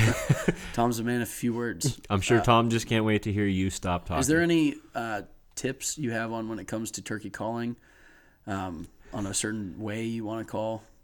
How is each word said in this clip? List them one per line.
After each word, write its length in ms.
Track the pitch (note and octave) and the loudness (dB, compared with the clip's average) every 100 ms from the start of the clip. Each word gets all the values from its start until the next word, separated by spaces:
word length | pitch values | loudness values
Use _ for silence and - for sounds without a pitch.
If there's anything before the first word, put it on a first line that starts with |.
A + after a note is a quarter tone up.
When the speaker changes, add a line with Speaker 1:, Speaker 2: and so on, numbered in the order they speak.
| A2 - - C3+ | 6 4 2 2
Speaker 1:
<laughs> 360 | - - - | 2 -2 -4
Speaker 2:
Tom's 260 | - A#2+ A#2 | 2 2 2
a 60 | |
man 180 | A#2 A#2+ | 0 0
of 60 | A#2+ | -2
few 260 | - A#2+ | -2 -2
words. 460 | A#2 A#2+ E2 C3 - - | -2 -4 -2 -2 -4 -2
Speaker 1:
I'm 100 | G2+ | 0
sure 180 | F2+ A#2 | 4 4
Speaker 2:
Uh, 40 | |
Speaker 1:
Tom 260 | B2 A#2 A#2 | 8 6 6
just 160 | A2+ - | 0 2
can't 180 | A2+ | 2
wait 180 | G#2+ G#2+ | 4 2
to 100 | A2+ | 2
hear 140 | G2+ G2+ | 2 2
you 240 | F#2 F#2+ | 2 0
stop 360 | - F#2 F2 - | 0 -2 -2 -2
talking. 140 | E2+ | 0
Speaker 2:
Is 60 | C3 | 4
there 140 | D#3+ | 4
any, 340 | E3+ E3 D3+ - - | 6 4 4 0 -10
uh, 280 | A#2+ A#2 G#2 F#2+ - _ | -8 -6 -6 -8 -20 _
tips 420 | - C3 C3 - - | -6 -4 -4 -6 -4
you 120 | B2+ | -2
have 200 | A2+ A2+ | -2 -2
on 160 | A2+ A2 | -4 -6
when 100 | A2+ | -8
it 80 | F#2+ | -6
comes 240 | A2+ A2+ | -6 -6
to 100 | - | -8
turkey 280 | - A2 G2+ | -8 -8 -8
calling, 460 | - G#2+ A#2 A#2 A#2 _ - - - _ _ - | -6 -4 -2 -4 -6 _ -20 -20 -20 _ _ -8
um, 420 | G2 F#2+ D#2+ E2+ - - | -6 -4 -8 -12 -18 -12
on 140 | A2 G2 | -6 -4
a 80 | |
certain 440 | G2+ G#2+ A2 G2 - | -2 -4 -4 -8 -8
way 240 | G#2+ G#2+ | -6 -4
you 200 | A2+ A2+ | -4 -4
wanna 200 | G#2+ A2+ | -6 -8
call 380 | G#2+ A2 A2 A2 - _ | -6 -4 -4 -6 -10 _